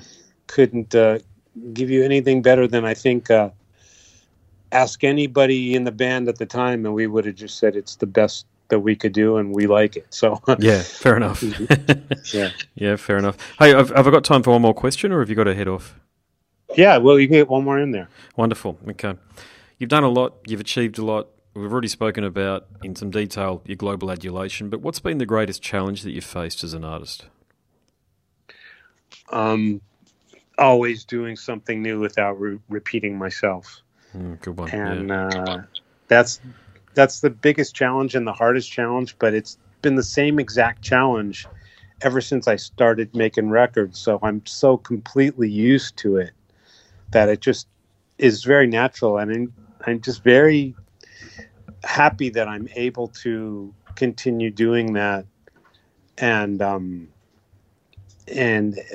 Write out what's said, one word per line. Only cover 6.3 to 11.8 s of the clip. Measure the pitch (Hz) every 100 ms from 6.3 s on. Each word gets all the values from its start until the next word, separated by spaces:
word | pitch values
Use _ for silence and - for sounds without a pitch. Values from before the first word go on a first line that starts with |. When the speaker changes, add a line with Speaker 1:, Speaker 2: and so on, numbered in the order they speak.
| 113
Speaker 1:
the | 110
time, | 123 123 120 110
and |
we | 107 110
would | 110
have | 104
just | 92 107 -
said | 110
it's | 101 - -
the | 104
best | 98 107 - - _ -
that | 107
we | 104
could | 104 107
do, | 98 107 110
and | 101
we | 101 104
like | 104 104 -
it. | -
So | - 113 104 -
<laughs> | 117
Speaker 2:
Yeah, | 110 104
fair | 87 - 131 113
enough. | 104 101
<laughs> | 113 101 113 143